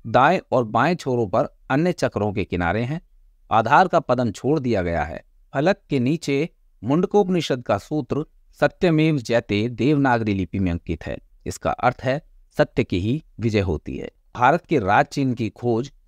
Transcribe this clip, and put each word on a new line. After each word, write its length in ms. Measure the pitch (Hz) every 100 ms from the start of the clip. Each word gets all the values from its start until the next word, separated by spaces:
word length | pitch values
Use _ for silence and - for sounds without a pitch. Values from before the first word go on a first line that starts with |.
| 117
दाएं 340 | 123 143 185 -
और 120 | 123
बाएं 300 | 113 110 147
छोरों 320 | 180 139 120 104
पर 200 | 117 143 _ -
अन्य 220 | 135 175
चक्रों 400 | 165 127 107 104
के 120 | 101
किनारे 380 | 90 90 85 104
हैं। 180 | 120 165 - _ _ _ -
आधार 380 | 110 113 151 185
का 120 | 170
पदम 300 | - 123 120
छोड़ 280 | - 123 156
दिया 220 | 127 107
गया 220 | 87 82
है। 200 | 73 - - _ _
फलक 260 | 135 165 202 -
के 100 | 139
नीचे 480 | 123 160 - 139 165 _ _ -
मुंडकोपनिषद 800 | 110 151 185 208 185 180 - 131
का 160 | 123 101
सूत्र 460 | - 151 123 131 160 _ _ -
सत्यमेव 580 | - - 180 156 156 151
जयते 500 | 117 117 - 104 120
देवनागरी 680 | 117 123 147 135 120 107
लिपि 240 | 98 90 98
में 120 | 92
अंकित 320 | 85 - 80 -
है। 100 | - - _ -
इसका 240 | - -
अर्थ 300 | - 120 -
है, 180 | 131 139 - - _ -
सत्य 280 | 147 -
की 140 | 113 92
ही 240 | 104 147 - -
विजय 200 | 113 104
होती 360 | 92 76 - 65
है। 140 | - _ _ -
भारत 300 | 123 170 -
के 120 | 151
राज 280 | 95 113 -
चिन्ह 280 | 147 135
की 140 | 120 110
खोज 420 | - 120 113 139 _